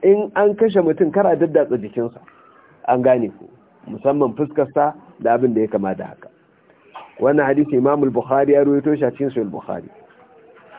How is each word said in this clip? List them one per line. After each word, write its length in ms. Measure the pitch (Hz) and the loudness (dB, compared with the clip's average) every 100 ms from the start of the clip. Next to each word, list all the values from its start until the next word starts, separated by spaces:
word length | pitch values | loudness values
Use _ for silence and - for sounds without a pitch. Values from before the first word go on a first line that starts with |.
in 300 | 185 202 208 | 2 2 0
an 200 | 196 208 208 | 0 0 2
kashe 260 | 226 196 | 0 2
mutum 300 | 165 160 165 | 0 0 0
kar 120 | 196 190 | 0 0
a 100 | 156 | 2
daddatsa 420 | 160 156 143 127 | 2 0 0 -2
jikinsa. 400 | 104 123 117 - - _ _ _ _ _ - | -6 -6 -6 -8 -20 _ _ _ _ _ -2
An 140 | 127 | 0
gane 260 | 127 127 107 - | 2 2 0 -8
ko. 60 | - - _ _ - | -20 -20 _ _ -16
Musamman 440 | 110 139 143 135 113 | -6 -2 0 0 -2
fuskarsa 580 | 147 151 135 - 147 151 - - | -6 -2 -2 0 -2 -2 -16 -4
da 140 | 117 117 | 0 2
abin 160 | 127 | 2
da 60 | 110 | 0
ya 60 | 110 | -2
kama 260 | 104 95 | -2 -4
da 100 | 92 - | -6 -10
haka. 220 | - - _ _ _ _ _ _ - - - | -16 -20 _ _ _ _ _ _ -20 -20 -2
Wannan 240 | 123 151 135 | 0 2 2
hadisi 300 | 139 147 123 | 2 0 2
Imam 260 | 135 147 | 2 2
al-Bukhari 500 | 135 120 127 135 139 | 0 -2 -2 0 2
ya 120 | 143 | 4
rawaito 320 | 143 143 143 147 | 4 2 0 0
shi 80 | |
a 60 | 131 | -2
cikin 180 | 123 139 | -2 -6
Sahih 140 | 127 | -4
al-Bukhari. 440 | 104 - - 92 - - - _ - - - - - | -6 -8 -12 -12 -12 -20 -20 _ -20 -20 -20 -20 -20